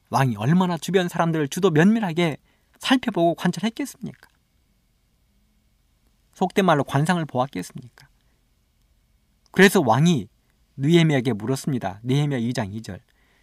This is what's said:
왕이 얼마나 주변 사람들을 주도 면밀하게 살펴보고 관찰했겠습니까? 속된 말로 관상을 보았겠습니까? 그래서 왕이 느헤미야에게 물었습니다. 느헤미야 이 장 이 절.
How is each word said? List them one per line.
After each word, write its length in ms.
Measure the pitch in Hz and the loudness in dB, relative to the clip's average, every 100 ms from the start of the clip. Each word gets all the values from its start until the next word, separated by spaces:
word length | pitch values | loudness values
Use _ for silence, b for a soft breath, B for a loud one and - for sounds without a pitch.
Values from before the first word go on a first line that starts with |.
| - | -4
왕이 260 | 117 135 101 | 0 0 0
얼마나 420 | 117 180 185 170 | 2 2 2 -2
주변 300 | - 190 180 | -2 -2 -2
사람들을 400 | - 165 160 143 | -2 0 0 -2
주도 220 | - 185 | 0 0
면밀하게 680 | 151 185 226 196 156 170 135 _ _ _ - | 4 4 4 -2 -2 -2 -4 _ _ _ -8
살펴보고 560 | - 262 - 185 170 | 0 0 0 0 0
관찰했겠습니까? 920 | 160 180 170 220 - 285 - - - - _ _ _ _ _ _ _ _ _ _ _ _ _ _ _ _ _ _ _ _ | 0 -4 -2 -6 -8 -12 -10 -16 -16 -20 _ _ _ _ _ _ _ _ _ _ _ _ _ _ _ _ _ _ _ _
속된 300 | - 185 - | -6 -2 0
말로 200 | 190 147 | 2 2
관상을 380 | 127 139 160 180 151 | 0 0 0 -2 -2
보았겠습니까? 840 | 123 131 180 175 - 123 _ _ _ _ _ _ _ _ _ _ _ _ _ _ _ _ | -4 -4 -6 -12 -16 -18 _ _ _ _ _ _ _ _ _ _ _ _ _ _ _ _
그래서 300 | - 196 202 | 4 4 6
왕이 480 | 131 117 170 151 92 _ _ _ _ - | 2 4 4 0 -4 _ _ _ _ -4
느헤미야에게 580 | 139 170 160 139 120 | 2 4 4 2 0
물었습니다. 680 | 104 110 135 - 127 98 101 | -4 -4 -4 -4 -4 -6 -8
느헤미야 360 | 123 139 147 135 | -4 -2 -2 -2
이 140 | 113 | -4
장 200 | 123 101 | -4 -6
이 100 | 110 | -10
절. 180 | 110 92 _ _ _ _ | -12 -16 _ _ _ _